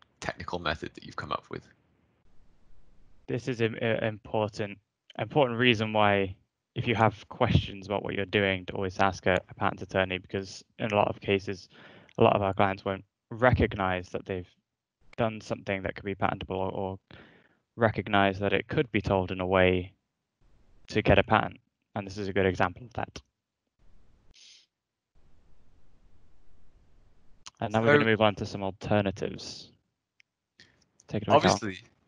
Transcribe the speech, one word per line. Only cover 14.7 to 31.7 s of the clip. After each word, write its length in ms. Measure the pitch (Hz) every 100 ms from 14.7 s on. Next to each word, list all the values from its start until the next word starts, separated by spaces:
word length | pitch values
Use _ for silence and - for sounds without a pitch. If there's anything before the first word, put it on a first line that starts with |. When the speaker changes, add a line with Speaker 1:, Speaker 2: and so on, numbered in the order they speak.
| _ _ _ - -
Speaker 2:
done 220 | 113 107
something 420 | - 113 - 95
that 120 | 92 -
could 80 |
be 120 | 101 95
patentable 420 | 101 98 - 95
or, 140 | 95
or 280 | 98 95 98 _ - - _ _ _ _ -
recognize 600 | 117 107 101 101 98 95
that 120 | 101
it 160 | 95 -
could 240 | 151 143
be 100 | 104
told 300 | - 98 92
in 80 | 92
a 80 | 92
way 460 | 92 92 92 92 - _ _ _ _ _ _ _ - -
to 140 | 110
get 160 | - 98
a 60 |
patent. 340 | - 110 - - _ _ _ 110
And 100 | 98
this 120 | 98
is 100 | 98
a 60 |
good 120 | 98 95
example 380 | 90 92 87 120
of 80 |
that. 280 | - - - - _ _ _ _ _ - - - - - - - - _ _ _ _ _ _ - - - - - - - - _ - - - - - - - - - - - - - - -
And 100 | 113
now 80 | 110
we're 60 | 117
Speaker 1:
So 60 |
Speaker 2:
gonna 120 | 147 117
move 160 | 107
on 140 | 107 95
to 100 | 104
some 180 | 101
alternatives. 1080 | 95 95 - 104 98 95 - - - - - _ _ _ _ _ _ _ _ _ _ _ _ _ -
Take 140 | 107
it 60 | 104
away, 120 | 104
Carl. 140 | 95
Speaker 1:
Obviously, 340 | 98 110